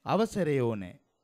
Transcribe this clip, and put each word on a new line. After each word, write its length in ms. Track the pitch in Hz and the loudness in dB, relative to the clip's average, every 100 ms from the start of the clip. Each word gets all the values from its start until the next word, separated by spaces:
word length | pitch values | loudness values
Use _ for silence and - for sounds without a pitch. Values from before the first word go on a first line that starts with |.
| - | -2
අවසරය 500 | 180 220 208 151 139 | 0 2 0 0 2
ඕනේ." 420 | 117 104 90 - _ _ | 0 -2 -8 -14 _ _